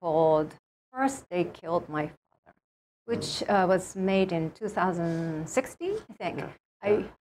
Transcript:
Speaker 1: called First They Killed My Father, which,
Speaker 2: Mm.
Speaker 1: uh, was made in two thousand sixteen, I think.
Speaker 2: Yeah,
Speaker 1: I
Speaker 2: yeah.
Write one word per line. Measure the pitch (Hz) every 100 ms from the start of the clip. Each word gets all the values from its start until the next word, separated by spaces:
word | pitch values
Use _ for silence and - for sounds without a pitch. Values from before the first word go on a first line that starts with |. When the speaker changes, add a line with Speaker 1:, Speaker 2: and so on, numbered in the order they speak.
Speaker 1:
called | 175 156 160 156 156 - _ _ _
First | 254 262 269 -
They | 180
Killed | 175 - 165 170 170
My | 151 151
Father, | - _ _ _ _ _ _ _ _ -
which, | 233 - - -
Speaker 2:
Mm. | 202
Speaker 1:
uh, | 180
was | 185 185 190
made | 190 190 190
in | 170 160
two | - 214
thousand | 214 185 175 170 165 165 156 160
sixteen, | - 262 - 349 427 -
I |
think. | - 180 -
Speaker 2:
Yeah, | - - _ _
Speaker 1:
I | 202
Speaker 2:
yeah. | 208 190 -